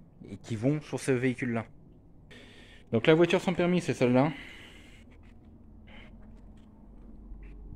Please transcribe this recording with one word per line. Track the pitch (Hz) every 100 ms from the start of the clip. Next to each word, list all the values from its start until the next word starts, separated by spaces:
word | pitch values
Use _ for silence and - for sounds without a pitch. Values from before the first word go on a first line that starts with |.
| - - -
et | 98
qui | - 113
vont | 123 151
sur | - 135
ce | -
véhicule-là. | 127 131 120 123 117 107 - - - - - - - - - - - -
Donc | 113 165
la | 160
voiture | 170 185
sans | - 180
permis, | 175 175
c'est | 165 123
celle-là. | 123 123 139 - - - - - - - - - - - - - - - - - - - - - - - - - - - - - - - - - -